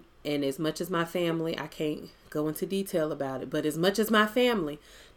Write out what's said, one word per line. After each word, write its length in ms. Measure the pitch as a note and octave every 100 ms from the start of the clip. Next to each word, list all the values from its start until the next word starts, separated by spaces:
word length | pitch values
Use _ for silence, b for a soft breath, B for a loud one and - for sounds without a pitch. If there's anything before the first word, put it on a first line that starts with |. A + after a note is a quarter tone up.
| - -
and 180 | - D3 C#3
as 120 | C#3
much 220 | D#3 D#3+
as 100 | F3
my 140 | E3+
family, 560 | E3+ F3+ E3+ E3 E3 -
I 80 | D#3
can't 420 | - D#3 D3+ E3+ - -
go 180 | D3+ D3+
into 180 | D3+ F#3
detail 460 | G3 G3 F3 D#3
about 300 | C#3+ C#3 C3
it, 80 | C3
but 160 | D3+ D3+
as 120 | D#3
much 220 | F3+ G3+
as 100 | G3
my 160 | G#3+ G#3+
family 540 | B3 B3 A3+ D3+ D3 B B B